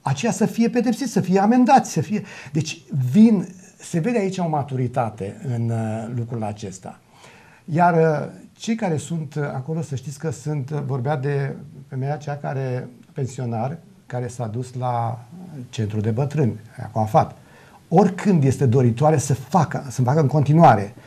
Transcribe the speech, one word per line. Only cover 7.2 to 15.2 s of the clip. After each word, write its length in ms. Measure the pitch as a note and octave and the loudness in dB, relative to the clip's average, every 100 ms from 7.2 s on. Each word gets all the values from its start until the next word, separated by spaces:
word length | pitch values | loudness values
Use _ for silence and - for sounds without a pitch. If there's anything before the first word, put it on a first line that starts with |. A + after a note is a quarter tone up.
| - - - _ - | -20 -20 -20 _ -4
Iar, 280 | D#3+ F3 | 2 4
uh, 340 | E3 D#3+ D3 - - - - | 4 4 2 -4 -12 -20 -12
cei 180 | - A3+ | -6 -2
care 220 | G3+ D3 | -2 -4
sunt, 380 | - E3 D3 D3 | -4 -6 -6 -6
uh, 80 | |
acolo, 380 | C#3+ C3+ B2+ D#3+ | -6 -6 -6 -6
să 140 | D3 C3+ | -6 -8
știți 240 | - C3+ | -10 -8
că 120 | D#3+ | -8
sunt, 380 | - D3+ D3+ B2 | -6 -6 -6 -4
uh, 100 | D3 C3+ | -6 -4
vorbea 300 | B2+ B2 D3+ | -4 -2 -2
de 400 | C#3 C#3+ C#3 - - - - | -2 -2 -4 -8 -14 -20 -12
femeia 260 | C3 C#3 | -6 -6
aceea 240 | D3 C#3+ C#3+ | -6 -8 -8
care, 500 | D3+ C3+ C3 B2 - - - | -6 -6 -4 -6 -8 -16 -14
pensionar, 640 | - B2 - A#2+ A2+ B2+ E3 - - - | -8 -6 -6 -6 -4 -6 -8 -16 -20 -10
care 220 | B2 B2 | -8 -8
s-a 200 | - A2+ | -8 -8
dus 260 | A2+ B2 | -6 -8
la, 460 | B2+ B2 A#2+ A#2 A2+ | -6 -4 -2 -4 -6